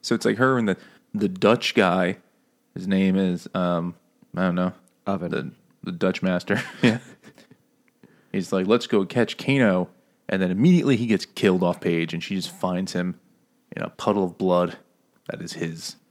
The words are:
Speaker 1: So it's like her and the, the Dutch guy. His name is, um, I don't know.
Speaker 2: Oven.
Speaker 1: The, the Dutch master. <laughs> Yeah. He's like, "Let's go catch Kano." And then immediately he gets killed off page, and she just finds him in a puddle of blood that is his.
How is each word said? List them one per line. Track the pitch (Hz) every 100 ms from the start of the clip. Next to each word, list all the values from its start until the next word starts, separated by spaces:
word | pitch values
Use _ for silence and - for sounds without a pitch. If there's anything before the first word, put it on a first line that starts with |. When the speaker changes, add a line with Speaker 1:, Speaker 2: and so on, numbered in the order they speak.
Speaker 1:
So | -
it's | 117
like | 110 110
her | 131 127
and | 107
the, | 92 - _ _
the | 107 101
Dutch | 92 107 117 -
guy. | - 95 92 90 - _ _ _ _ _
His | - 92
name | 95 95 95
is, | 95 87 -
um, | 95 90 87 87 - _ _ _ 82
I |
don't | 92
know. | 87 90 - _ _ -
Speaker 2:
Oven. | 98 87
Speaker 1:
The, | - - - _ _
the | -
Dutch | 87 92 92
master. | 92 90 - 101 -
<laughs> | -
Yeah. | 123 117 - - - - - _ _ _ _ _ - _ _
He's | 95 87
like, | 98 92
"Let's | 117 -
go | 107
catch | 95 - 113 -
Kano." | - 139 113 92 87 _ _ _ -
And | 95
then | 92
immediately | 92 151 175 143 117
he | 117
gets | 101 -
killed | - 104 90
off | 87 87
page, | - 85 82
and | 85
she | -
just | 98 87
finds | - 92 90 95
him | 90 90 87 _ _ _ _ _ -
in |
a | -
puddle | - - 101
of | 92 82
blood | 95 90 90 - _ _ _ _ -
that | -
is | 85
his. | - 85 82 - - _